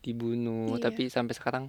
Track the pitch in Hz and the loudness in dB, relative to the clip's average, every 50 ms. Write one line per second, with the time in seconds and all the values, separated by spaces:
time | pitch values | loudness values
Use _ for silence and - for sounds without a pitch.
0 | _ 120 117 117 117 117 117 120 120 117 113 113 113 113 113 120 233 117 - 226 | _ -4 -4 -2 0 0 0 2 0 0 0 0 0 0 0 2 2 2 2 2
1 | 127 127 - 127 120 117 123 - - - 127 131 131 | -2 0 2 0 0 0 -2 -2 -2 -2 -2 -2 -4